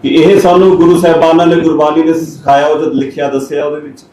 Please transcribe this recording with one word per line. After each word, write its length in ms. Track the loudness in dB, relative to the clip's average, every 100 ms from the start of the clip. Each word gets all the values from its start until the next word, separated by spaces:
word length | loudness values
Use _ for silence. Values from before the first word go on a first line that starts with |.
ਕਿ 60 | 0
ਇਹ 320 | 2 4 2
ਸਾਨੂੰ 360 | 2 2 2 2
ਗੁਰੂ 220 | 2 2
ਸਾਹਿਬਾਨਾਂ 480 | 2 2 2 2 2
ਨੇ, 100 | 0
ਗੁਰਬਾਣੀ 460 | 0 0 0 0
ਨੇ 100 | -2
ਸਿਖਾਇਆ, 540 | -2 -6 -8 0 0 0
ਉਹ 120 | -2
ਜਦ 140 | -2
ਲਿਖਿਆ, 360 | -4 -6 -6 -6
ਦੱਸਿਆ 360 | -6 -6 -6
ਉਹਦੇ 160 | -6 -8
ਵਿੱਚ 200 | -14 -20 _